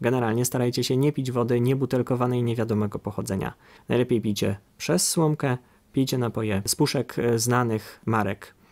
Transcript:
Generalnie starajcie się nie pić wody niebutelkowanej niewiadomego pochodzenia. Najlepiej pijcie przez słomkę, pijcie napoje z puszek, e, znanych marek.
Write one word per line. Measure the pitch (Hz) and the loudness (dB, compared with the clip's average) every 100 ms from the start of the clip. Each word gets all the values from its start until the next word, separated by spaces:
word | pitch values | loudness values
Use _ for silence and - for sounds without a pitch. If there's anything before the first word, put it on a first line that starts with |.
Generalnie | 120 127 117 117 | 0 0 2 0
starajcie | 123 131 123 123 | 0 0 0 0
się | 120 131 | 0 2
nie | 143 | 2
pić | 147 131 | 0 -2
wody | 123 120 120 | -2 2 2
niebutelkowanej | 123 135 127 131 123 123 123 123 | 2 2 0 0 0 0 2 2
niewiadomego | 117 113 113 107 104 101 | 0 0 0 0 0 -4
pochodzenia. | - 104 101 98 62 - - - - | -6 -6 -4 -4 -4 -8 -20 -20 -2
Najlepiej | 117 123 120 | 0 2 0
pijcie | 110 101 101 98 - _ | 0 -2 -2 -2 -8 _
przez | - 170 - | -2 0 0
słomkę, | - 156 151 139 123 - _ _ | 2 0 2 -2 -2 -6 _ _
pijcie | - 131 131 | -2 0 0
napoje | 120 120 110 98 101 | -2 -2 -2 -2 -2
z | - | 0
puszek, | 147 139 117 - | 0 0 -4 -2
e, | 117 117 | 0 2
znanych | 117 123 120 110 - - - | 2 2 2 -2 -4 -8 -2
marek. | 110 101 104 - - _ | 0 0 -4 -10 -20 _